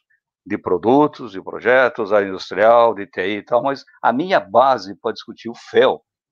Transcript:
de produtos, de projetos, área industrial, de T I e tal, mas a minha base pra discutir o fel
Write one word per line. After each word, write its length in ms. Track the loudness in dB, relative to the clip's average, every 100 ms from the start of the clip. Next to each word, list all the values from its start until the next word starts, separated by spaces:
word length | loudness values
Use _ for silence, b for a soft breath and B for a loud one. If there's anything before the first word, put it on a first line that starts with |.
| _ _ _ _ -10
de 120 | -8
produtos, 760 | -4 -2 2 2 2 -4 -16
de 80 | -16
projetos, 720 | -14 -6 0 2 2 -2 -2
área 160 | 0 0
industrial, 640 | -6 -8 0 4 4 4 0
de 100 | -10
T 160 | -8
I 160 | -6 -6
e 40 |
tal, 180 | -2 -2
mas 220 | -2 -6 -10 b
a 120 | -2
minha 260 | -2 0 -2
base 560 | 0 2 2 2 -4 -10
pra 160 | -8
discutir 380 | -10 -14 -16 -14
o 60 | -16
fel 500 | -4 2 2 0 _ _ _